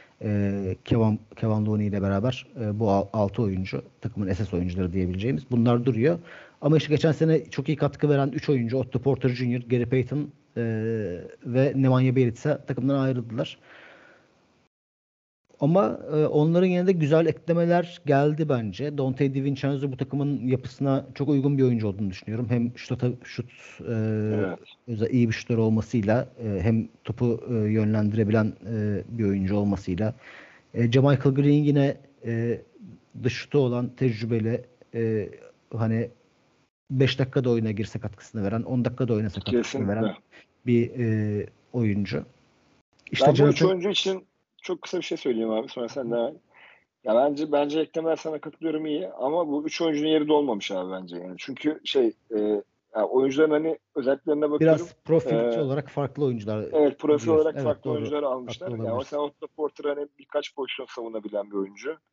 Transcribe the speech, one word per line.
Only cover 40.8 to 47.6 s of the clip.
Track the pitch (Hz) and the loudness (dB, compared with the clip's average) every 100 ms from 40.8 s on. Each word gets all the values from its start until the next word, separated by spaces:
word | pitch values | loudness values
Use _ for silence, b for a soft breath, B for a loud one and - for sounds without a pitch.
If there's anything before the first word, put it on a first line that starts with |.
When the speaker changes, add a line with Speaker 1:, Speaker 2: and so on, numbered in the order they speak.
| 117 127 | 2 -2
Speaker 1:
e, | 113 110 107 104 - _ _ | -2 0 0 -4 -6 _ _
oyuncu. | 123 110 101 95 71 - _ _ _ _ _ _ _ - | -2 0 0 -2 -4 -8 _ _ _ _ _ _ _ -8
İşte | - 139 | 2 4
Speaker 2:
Ben | |
bu | |
üç | 135 | 6
Speaker 1:
Jonathan | 143 - 185 | 6 6 2
Speaker 2:
oyuncu | 185 196 | 2 0
için | - 190 190 - _ _ _ | -2 -2 -4 -8 _ _ _
çok | - 180 | -10 -8
kısa | - 180 | -6 -8
bir | |
şey | - 165 | -6 -6
söyleyeyim | 139 113 113 | -2 -2 0
abi, | 110 135 | -2 -4
sonra | 131 117 | -8 -8
sen | 143 117 | -6 -4
Speaker 1:
Hı. | |
Speaker 2:
devam | 117 120 | -2 -2
et. | 165 _ b b b b _ | -6 _ b b b b _
Ya | 110 113 | 2 4
bence, | 143 143 156 | 4 2 0
bence | 143 | 0